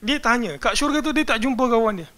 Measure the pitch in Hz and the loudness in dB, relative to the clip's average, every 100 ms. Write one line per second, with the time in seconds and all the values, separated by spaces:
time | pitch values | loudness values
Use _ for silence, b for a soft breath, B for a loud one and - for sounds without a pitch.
0 | 214 285 233 240 220 143 233 202 285 294 | -2 -2 2 2 0 -2 -2 0 0 0
1 | 302 302 311 226 233 240 254 226 226 202 | 0 0 0 0 0 0 2 2 2 -2
2 | 160 | -10